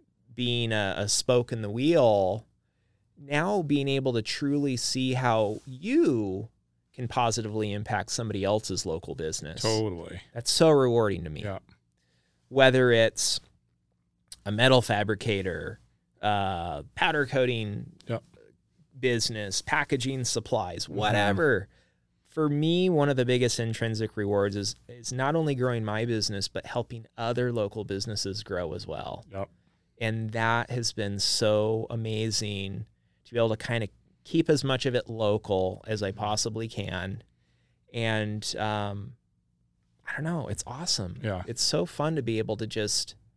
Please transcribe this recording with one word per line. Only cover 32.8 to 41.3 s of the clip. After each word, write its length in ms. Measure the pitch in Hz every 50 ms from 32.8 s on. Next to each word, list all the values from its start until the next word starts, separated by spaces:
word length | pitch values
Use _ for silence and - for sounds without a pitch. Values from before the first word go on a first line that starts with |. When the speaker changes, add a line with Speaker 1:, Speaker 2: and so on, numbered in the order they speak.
| 110 - _ _ _ _ _ _ _
Speaker 1:
to 80 | - -
be 40 | 117
able 100 | 117 113
to 60 | 110
kinda 320 | 107 - - 120 117 110 95 - _ _ _ _ _ _
keep 260 | - - 165 165 -
as 140 | 160 131 -
much 240 | 135 135 123 -
of 80 | 135 120
it 140 | 123 - -
local 760 | 113 110 110 104 104 107 - - 101 92 92 92 95 - - -
as 140 | 110 104 104
I 80 | 98 98
possibly 560 | - 104 104 107 107 - 117 110 110 113 113
can. 540 | - - 98 98 95 90 90 95 101 107 - _ _ _ _ _ _ _ _ _ _ _ _ _ -
And, 520 | 120 113 113 110 107 107 104 107 107 107 - -
um, 580 | - 107 107 107 104 104 101 101 101 98 127 123 - _ _ _ _ _ _ _ _ _ _ _ _ _ _ _ _ _
I 60 | - -
don't 100 | 135 147
know, 220 | 160 175 160 120 -
it's 140 | - - - -
awesome. 500 | 127 139 170 - - - 104 87 85 - -
Speaker 2:
Yeah. 200 | 110